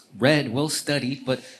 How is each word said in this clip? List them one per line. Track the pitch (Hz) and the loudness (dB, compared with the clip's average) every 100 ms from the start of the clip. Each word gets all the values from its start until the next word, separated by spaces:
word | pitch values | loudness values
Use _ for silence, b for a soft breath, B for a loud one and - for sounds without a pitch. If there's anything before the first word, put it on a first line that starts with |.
| _ 98 | _ 2
read, | 127 151 123 | 4 4 2
well | 123 151 | -2 -2
studied, | - - 143 127 139 131 | -4 -2 -2 -2 -6 -4
but | 127 B | -4 B